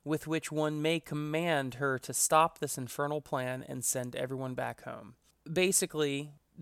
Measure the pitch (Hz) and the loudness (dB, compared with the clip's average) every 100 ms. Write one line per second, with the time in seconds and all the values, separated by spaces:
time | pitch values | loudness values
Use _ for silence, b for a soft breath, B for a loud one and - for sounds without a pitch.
0 | 143 156 151 160 - 151 151 151 156 165 | -2 -2 0 -2 -2 0 0 2 2 2
1 | - 151 151 156 170 151 131 120 139 131 | 0 -4 0 0 2 2 0 -2 0 0
2 | - 123 - 156 165 - 147 - 123 - | -2 0 4 6 6 2 -6 -4 -6 -2
3 | 143 151 - 139 127 131 - 131 - 131 | -2 -2 -2 -4 -2 -4 -6 -4 -2 -2
4 | 123 123 131 131 131 127 123 117 127 117 | -2 -4 -4 -4 -4 -4 -4 -6 -10 -12
5 | 107 - _ _ - 170 185 185 180 156 | -14 -20 _ _ -4 2 4 4 2 2
6 | 147 139 147 143 _ - | 2 0 -4 -12 _ -10